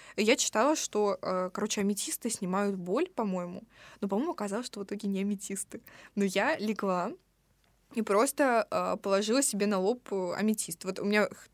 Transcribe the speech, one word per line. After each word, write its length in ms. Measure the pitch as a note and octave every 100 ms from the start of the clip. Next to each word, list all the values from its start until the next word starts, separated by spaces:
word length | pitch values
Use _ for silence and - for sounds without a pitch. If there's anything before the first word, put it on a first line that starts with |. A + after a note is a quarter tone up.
| - -
И 60 |
я 120 | G#3 C#4
читала, 380 | - G#3+ C4 D#4
что, 420 | - G#3 G#3 F#3+
э, 280 | - F#3 F#3
короче, 280 | F#3+ G#3+ -
аметисты 480 | G3 G3+ - - A#3+
снимают 440 | - F3+ F#3+ G3+ F#3+
боль, 320 | F3 G#3+ F4+ -
по-моему. 480 | G#3+ F#3 F3 F#3 - - - -
Но, 60 | G3+
по-моему, 220 | G3 D#4+
оказалось, 340 | - G#3 G3+ B3
что 140 | -
в 20 | G3
итоге 220 | G#3 G3+
не 120 | F#3+
аметисты. 600 | G3+ G3+ - G3 - - - - - -
Но 100 | G3
я 320 | F#3+ A#3 D#4+
легла 520 | G#3+ G#3 G3+ F3+ F#3 F4+ _ _ _ _ _ _ _ A#3
и 60 |
просто, 640 | G#3+ G3+ C4+ - C#4 A#3 -
э, 260 | F#3 F3+ F#3
положила 400 | G3+ G3 G#3 B3
себе 240 | C4+ G3+ G3+
на 120 | G3
лоб, 280 | F#3 B3 -
э, 200 | G3 F3+ -
аметист. 480 | G#3+ G#3+ - E3 F#3
Вот 140 | F#3+
у 60 | G3+
меня 200 | G#3 G3+
их 240 | - -